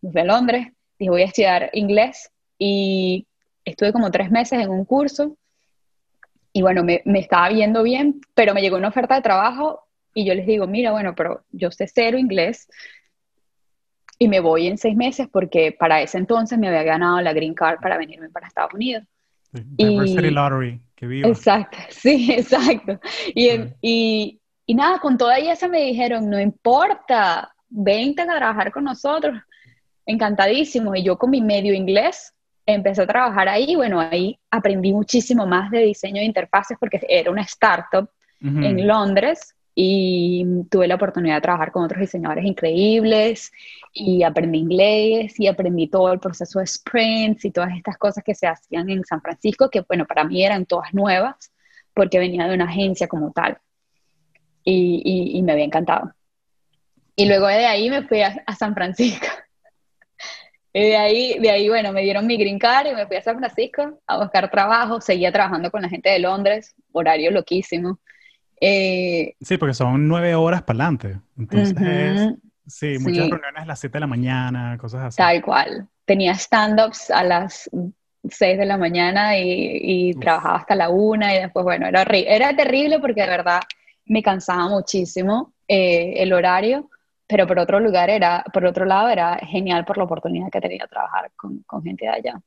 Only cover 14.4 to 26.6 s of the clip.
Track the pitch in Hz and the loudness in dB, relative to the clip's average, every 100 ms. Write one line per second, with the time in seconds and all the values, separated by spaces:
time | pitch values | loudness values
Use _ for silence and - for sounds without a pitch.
14.4 | 165 160 175 208 226 214 247 262 247 190 | 2 0 0 -2 -2 0 -2 -4 -4 -4
15.4 | 185 170 156 - 165 156 147 180 185 233 | -2 0 0 0 0 2 0 -6 -2 -2
16.4 | 226 233 202 165 160 160 175 175 175 156 | 0 -2 0 0 0 0 0 0 0 -2
17.4 | 160 160 160 160 185 170 156 156 160 - | -4 -2 -2 0 -4 -4 -6 -14 -16 -16
18.4 | - - 160 196 247 226 208 _ _ _ | -12 -6 -6 -6 -6 -6 -12 _ _ _
19.4 | _ 123 113 143 214 202 196 180 170 143 | _ -18 -14 0 2 2 2 2 2 2
20.4 | 143 135 123 120 _ _ 120 131 180 233 | 0 -2 -4 -8 _ _ -8 -2 0 0
21.4 | - 208 202 - - - 247 285 240 247 | 2 2 -2 -14 -20 0 2 4 2 0
22.4 | - 254 254 233 - 196 - - - - | 2 2 4 0 -2 -8 -8 -10 -6 2
23.4 | 240 233 226 - 233 226 226 220 208 - | 2 2 -4 -6 0 2 2 0 -4 -10
24.4 | _ _ - 240 302 370 294 247 240 262 | _ _ -2 2 2 2 0 2 4 2
25.4 | 311 339 359 339 277 240 240 233 214 202 | 2 -2 0 0 0 0 -2 -2 -2 0
26.4 | 202 - | -2 0